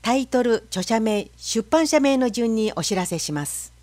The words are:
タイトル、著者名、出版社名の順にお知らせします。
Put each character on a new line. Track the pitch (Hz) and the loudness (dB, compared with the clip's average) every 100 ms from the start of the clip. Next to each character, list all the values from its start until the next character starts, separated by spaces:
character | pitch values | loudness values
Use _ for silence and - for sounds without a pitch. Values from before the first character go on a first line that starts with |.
タ | 226 262 | 0 0
イ | 254 | 2
ト | 254 | 0
ル、 | 240 220 - | 2 0 -2
著 | 190 | -6
者 | 180 226 | -2 0
名、 | 220 208 - - | 2 0 -4 -12
出 | - 226 214 | -4 -4 2
版 | 320 311 | 2 4
社 | 311 | 4
名 | 277 269 | 4 2
の | 254 | 0
順 | 208 233 220 | 0 0 0
に | 214 - | -2 -2
お | |
知 | - 185 | -2 -2
ら | 180 | -2
せ | 170 | -4
し | - | -4
ま | 147 147 | -6 -6
す。 | - - - | -10 -12 -18